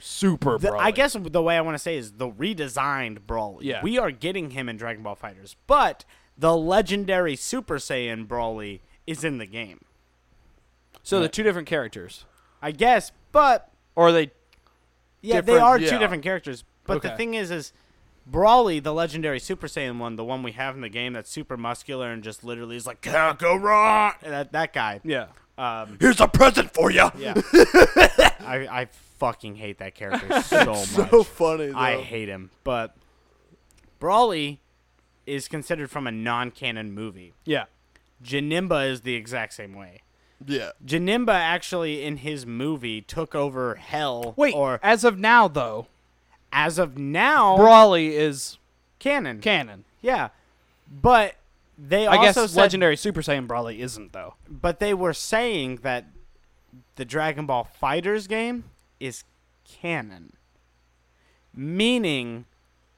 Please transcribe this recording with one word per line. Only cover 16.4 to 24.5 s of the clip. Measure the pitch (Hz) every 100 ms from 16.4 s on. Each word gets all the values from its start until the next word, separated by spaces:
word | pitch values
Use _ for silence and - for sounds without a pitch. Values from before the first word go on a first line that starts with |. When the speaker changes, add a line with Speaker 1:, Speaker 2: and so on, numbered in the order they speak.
| 147 123 - _ -
Speaker 2:
But | 110
the | 127
Speaker 1:
Okay. | 113
Speaker 2:
thing | 233 226
is, | 180
is | 170 135 _ _ _ _ _ 127
Broly, | 151 208 247 220 156
the | 147
legendary | 156 170 156 156 131
Super | - 185 151
Saiyan | 160 131 120
one, | 117 113
the | 117
one | 131
we | 123
have | 110 135 131
in |
the | 117
game | 113 123
that's | 120 -
super | 151 147 123
muscular | 117 120 - 131 120
and | 117
just | 107 104
literally | 120 117 117 120
is | 117
like, | 117
"Kakarot!" | - 151 160 151 170 190 208 214 220 214 208 -
That, | 156 143 135